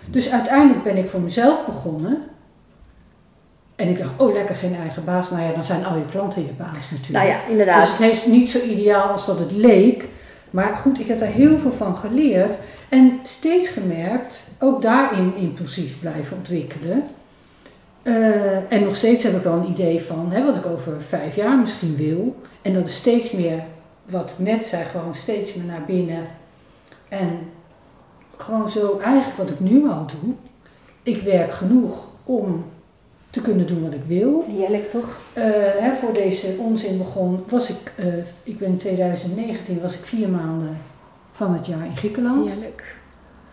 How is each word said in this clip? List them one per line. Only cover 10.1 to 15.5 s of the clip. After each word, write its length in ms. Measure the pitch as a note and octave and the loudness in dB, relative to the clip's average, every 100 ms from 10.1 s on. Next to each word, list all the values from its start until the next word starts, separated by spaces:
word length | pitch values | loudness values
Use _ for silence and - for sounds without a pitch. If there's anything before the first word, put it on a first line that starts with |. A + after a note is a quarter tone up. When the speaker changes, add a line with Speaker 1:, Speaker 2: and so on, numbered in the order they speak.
| - - - - | -16 -20 -20 -8
Speaker 1:
Maar 280 | F3+ G#3 G#3 | -2 -2 0
goed, 220 | C#4 B3+ | 0 0
ik 80 | A3 | -2
heb 120 | A3 | -2
daar 80 | G#3+ | -2
heel 300 | G#3+ D4 D#4 | 4 6 6
veel 140 | C4+ | 2
van 240 | G#3 G3+ F3+ | -2 -2 -4
geleerd. 600 | G#3 B3 D4+ F#3 G3+ G#3 - - - | -2 2 4 4 2 -2 -10 -18 2
En 300 | C4 B3+ B3+ | 8 8 6
steeds 460 | - - D#4+ F4+ F4+ | -6 -4 2 2 2
gemerkt, 760 | - F#3 E3 E3+ A#3+ - - - - | -2 -4 -2 -2 -4 -6 -14 -18 -2
ook 220 | C4 C4 | 2 2
daarin 540 | A3+ A#3+ - G3 F#3 F#3+ | 4 4 2 2 0 0
impulsief 640 | F3+ | -4